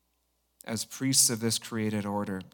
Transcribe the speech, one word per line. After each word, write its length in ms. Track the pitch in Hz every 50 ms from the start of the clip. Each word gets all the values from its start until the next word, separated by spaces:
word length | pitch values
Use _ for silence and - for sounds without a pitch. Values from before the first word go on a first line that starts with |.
| _ _ _ _ _ _ _ _ _ _ _ _ -
as 200 | - 117 104 -
priests 460 | - - - 131 135 135 - - -
of 100 | 120 110
this 180 | 117 113 110 -
created 460 | - - 120 113 107 107 107 104 98
order, 380 | 101 101 104 101 101 95 95 90 -